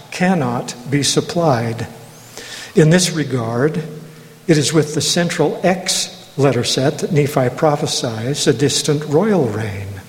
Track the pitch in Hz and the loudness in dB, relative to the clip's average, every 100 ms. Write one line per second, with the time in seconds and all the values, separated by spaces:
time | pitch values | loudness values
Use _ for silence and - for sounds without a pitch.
0 | - - 180 180 123 120 - - 143 143 | -14 -2 2 2 0 -2 -6 -10 -2 -2
1 | 135 156 - 175 165 120 117 113 117 - | 0 -2 -2 0 2 2 0 -4 -8 -12
2 | - - - - - - - 202 156 180 | -20 -20 -20 -18 -16 -14 -2 4 6 6
3 | 180 160 131 127 113 120 151 165 - - | 2 -2 -2 -2 -2 0 0 0 -8 -12
4 | - - - - - 151 135 160 131 143 | -18 -20 -20 -10 2 2 4 2 0 -2
5 | - 180 170 - 156 233 180 185 - - | 0 0 0 0 0 2 0 0 -2 -4
6 | - - - - 139 127 110 - 131 156 | -6 -12 -12 0 2 2 0 0 0 -2
7 | 208 147 139 143 123 - 156 147 147 - | 0 2 2 0 0 2 0 2 -2 -4
8 | 127 110 120 147 160 123 139 - - 147 | -4 -4 -4 0 0 2 2 0 0 -2
9 | 151 147 220 190 120 104 110 98 98 95 | 0 2 2 2 0 -2 -6 -8 -10 -12